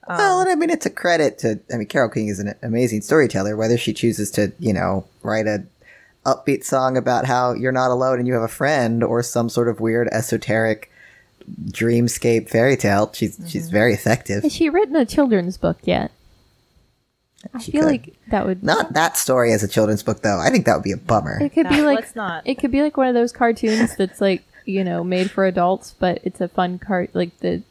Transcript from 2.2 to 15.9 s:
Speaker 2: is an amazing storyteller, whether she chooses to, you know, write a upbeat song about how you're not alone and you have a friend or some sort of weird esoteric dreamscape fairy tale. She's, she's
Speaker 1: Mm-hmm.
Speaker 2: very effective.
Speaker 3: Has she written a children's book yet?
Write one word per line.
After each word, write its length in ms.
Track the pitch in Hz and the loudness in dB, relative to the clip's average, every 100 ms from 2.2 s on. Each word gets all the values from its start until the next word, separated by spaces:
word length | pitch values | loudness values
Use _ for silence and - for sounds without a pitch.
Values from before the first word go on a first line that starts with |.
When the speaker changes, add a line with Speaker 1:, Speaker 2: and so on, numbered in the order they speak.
| 107 | -4
Speaker 2:
is 120 | 98 | -4
an 140 | 101 - | -6 -8
amazing 380 | 120 113 123 107 | -4 0 0 -2
storyteller, 540 | - 156 127 - 98 107 | 0 2 2 0 -4 -2
whether 220 | 110 117 | 0 0
she 160 | - | 0
chooses 360 | - 117 104 104 | -2 -2 -2 -4
to, 200 | - 101 - | -2 -2 -2
you 140 | 110 | -2
know, 320 | 95 92 95 - _ | 0 0 -2 -6 _
write 220 | - 110 107 | -4 -2 -2
a 160 | 104 92 _ _ - _ _ 135 | -4 -6 _ _ -20 _ _ -2
upbeat 380 | 135 - 135 | 0 0 -2
song 340 | - 135 131 131 | 0 0 2 0
about 280 | 120 117 131 | 0 0 0
how 280 | 123 123 | 0 0
you're 180 | 120 127 | 0 0
not 180 | 127 127 | 0 0
alone 260 | 123 131 127 | 2 2 0
and 80 | 123 | 0
you 60 | |
have 80 | 123 | 0
a 40 | 113 | -2
friend 560 | - 135 151 117 117 | -2 0 2 2 0
or 180 | 117 117 | 2 0
some 240 | 120 123 117 | 0 -2 -2
sort 180 | 117 120 | 0 0
of 120 | 110 | 0
weird 280 | 113 113 120 | 0 0 0
esoteric 800 | 110 113 110 - 107 113 107 - _ - - _ _ - - - | -2 -2 -4 0 0 0 -2 -6 _ -20 -20 _ _ -18 -12 -12
dreamscape 800 | - 113 117 120 - 123 113 110 | -2 0 2 2 0 0 0 0
fairy 280 | 113 123 131 | 2 2 2
tale. 340 | 101 101 107 | 2 2 0
She's, 260 | - 107 - 170 | -2 -4 -4 -10
she's 180 | 156 82 | -8 -2
Speaker 1:
Mm-hmm. 60 | |
Speaker 2:
very 200 | 98 117 | 2 2
effective. 480 | - - 120 - - | 2 0 -2 -2 -2
Speaker 3:
Has 100 | 302 | -2
she 160 | - 320 | 0 0
written 260 | 330 415 311 | 0 0 2
a 100 | 240 | 0
children's 520 | - 277 208 175 185 | 2 2 2 0 -2
book 200 | 170 175 | -4 -2
yet? 280 | - | -2